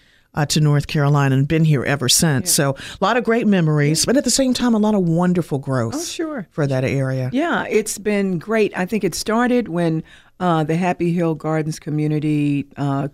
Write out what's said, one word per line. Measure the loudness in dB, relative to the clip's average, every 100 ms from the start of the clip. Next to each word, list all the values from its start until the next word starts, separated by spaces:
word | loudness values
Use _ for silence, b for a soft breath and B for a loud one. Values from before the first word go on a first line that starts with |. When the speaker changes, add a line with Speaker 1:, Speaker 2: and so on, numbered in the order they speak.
| b b b
Speaker 1:
uh, | -4 -2
to | 2
North | 2 2 0
Carolina | 0 2 4 4 2
and | 2
been | 2 2
here | 2
ever | 0 -2 0
since." | 2 2 0 0 0
Speaker 2:
Yeah. | 0
Speaker 1:
So | -2 B B
a |
lot | 0 2
of |
great | 2 2 2
memories, | 2 4 2 2 2 2
but | 2
at |
the | 2
same | 2 2
time, | 2 0 2
a |
lot | 2
of | 2
wonderful | 2 2 2 0 -2 -4
growth | -2 -2 -2 -4
Speaker 2:
Oh, |
sure. | -8 -8 -8 -8 -8
Speaker 1:
for | -4 -2
that | 0 0
area. | -2 -2 -2 -4
Speaker 2:
Yeah, | -2 -2 -2 -2
it's | -2 -2 -4
been | -2 -2 0 -2
great. | -2 0 0 -2
I | -4
think | -2
it | -2 -4
started | -2 0 2 0 0
when, | -2 0 -2 -4 B B B
uh, | 0 2
the | 2 0
Happy | 0 0 0
Hill | 0 0 -2
Gardens | -2 -2 -4 -6
community, | -6 -2 0 0 0 0 0 0 -4 -4
uh, | -2 -2 -4